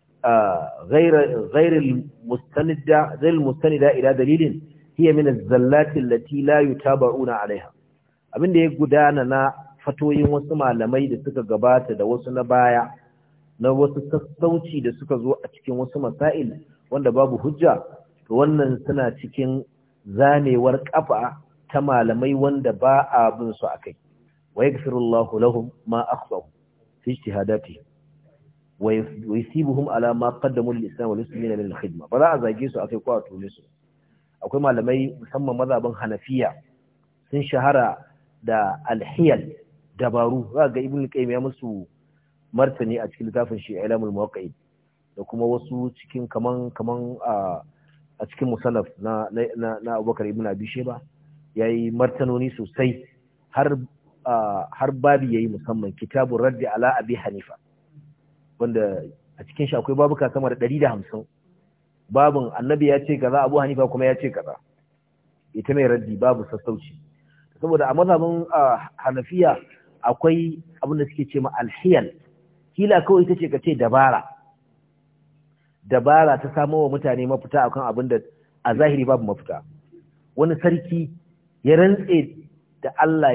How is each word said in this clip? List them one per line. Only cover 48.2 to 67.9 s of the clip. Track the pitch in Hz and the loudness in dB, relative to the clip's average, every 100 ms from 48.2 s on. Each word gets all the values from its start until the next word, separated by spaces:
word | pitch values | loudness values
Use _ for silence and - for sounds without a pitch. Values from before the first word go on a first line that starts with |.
| 107 | -14
cikin | - 131 | -6 -4
musannaf | 113 123 117 - - | -4 -2 -2 -4 -8
na, | 107 110 104 | -6 -6 -6
na, | 110 117 117 | -4 -6 -6
na, | 113 110 | -8 -6
na | 113 113 | -6 -4
Abubakar | 110 110 107 | -4 -4 -6
ibn | 107 110 | -6 -6
Abi | 98 110 | -8 -10
Shayba | 127 127 110 - _ _ _ _ 110 | -10 -10 -12 -16 _ _ _ _ -4
yayi | 113 117 117 | -2 -2 -2
martanoni | 117 127 - 127 123 127 117 | 0 0 0 -2 -2 -4 -8
sosai | 107 - 127 123 - _ _ _ _ | -8 -2 -2 -2 -12 _ _ _ _
har, | 135 143 139 127 _ _ _ 127 | -2 0 -2 -8 _ _ _ -4
a, | 117 107 98 - | -2 -2 -4 -8
har | - 135 | -6 -4
babi | 135 143 143 131 | 0 2 2 2
yayi | 113 113 | -2 -2
musamman | 101 - 113 101 95 | -6 -8 -6 -8 -10
Kitabur | 101 135 127 117 | -6 -2 -2 0
Raddi | 127 120 120 | 0 -2 -6
ala | 107 123 127 | 0 0 0
Abi | 110 113 | -4 -6
Hanifa | 101 98 - - _ _ _ _ - _ _ _ _ - | -8 -12 -16 -20 _ _ _ _ -20 _ _ _ _ -6
wanda | 120 113 104 92 76 - _ - | -4 0 -2 -4 -10 -18 _ -20
a | |
cikin | - - 139 | -12 -6 -4
shi | 120 | -2
akwai | 139 139 | -2 2
babuka | 147 147 131 | 2 2 -2
sama | 139 127 | -2 -4
da | 123 | -2
ɗari | 123 147 | -2 0
da | 139 | 0
hamsin. | 107 - 110 113 _ _ _ _ _ _ _ - | -2 -10 -14 -14 _ _ _ _ _ _ _ -2
Babun | 123 147 143 120 95 | 4 4 4 -2 -4
Annabi | 127 147 147 | -2 2 4
ya | 139 139 | 2 0
ce | 143 | -2
kaza, | 123 135 | 0 2
Abu | 131 147 | 2 2
Hanifa | 139 131 127 | 0 0 0
kuma | 127 131 | 2 0
ya | 127 | 0
ce | 135 | -4
kaza. | 101 80 62 _ _ _ _ _ _ _ _ _ | -8 -12 -14 _ _ _ _ _ _ _ _ _
Ita | 110 107 | -8 -2
mai | 139 127 | 2 2
raddi | 120 107 101 | 2 -2 0
babu | 123 117 104 | 2 0 -4
sassauci. | 107 - 107 - - _ _ _ _ _ _ | -10 -8 -10 -12 -20 _ _ _ _ _ _
Saboda | 165 156 | 0 2
a | 135 | 2